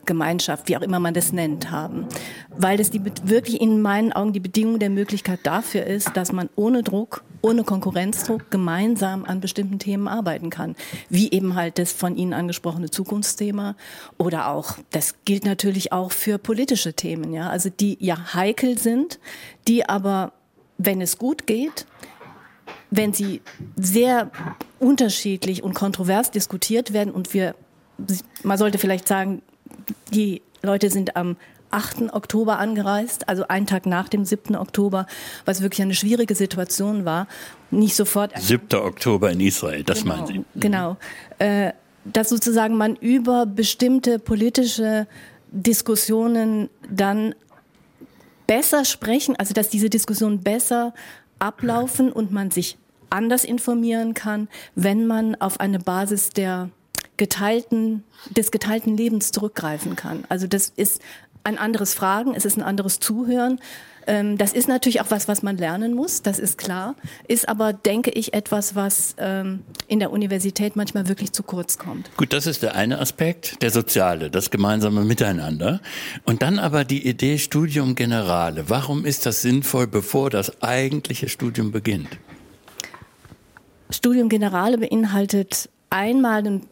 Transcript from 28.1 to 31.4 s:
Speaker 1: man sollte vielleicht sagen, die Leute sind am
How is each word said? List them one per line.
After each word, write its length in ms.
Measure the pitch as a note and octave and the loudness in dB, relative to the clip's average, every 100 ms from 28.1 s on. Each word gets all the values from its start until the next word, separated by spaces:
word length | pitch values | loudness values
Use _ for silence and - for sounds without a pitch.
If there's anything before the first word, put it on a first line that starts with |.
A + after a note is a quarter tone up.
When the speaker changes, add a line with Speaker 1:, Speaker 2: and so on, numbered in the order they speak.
| F#3 - - | -6 -6 -8
Speaker 1:
man 160 | F#3 G3 | -2 2
sollte 220 | G#3+ G3 | 2 2
vielleicht 280 | F#3+ F#3 - | 0 0 0
sagen, 360 | G3 F#3+ F#3+ - _ - - - - - | 0 0 -4 -10 _ -20 -20 -14 -16 -4
die 300 | G#3+ G#3 F3+ - _ | 0 0 -2 -10 _
Leute 260 | G3 G3+ G#3 | 0 2 2
sind 260 | G3 F#3+ F3 | 2 0 -2
am 220 | F3 F3 | -2 -4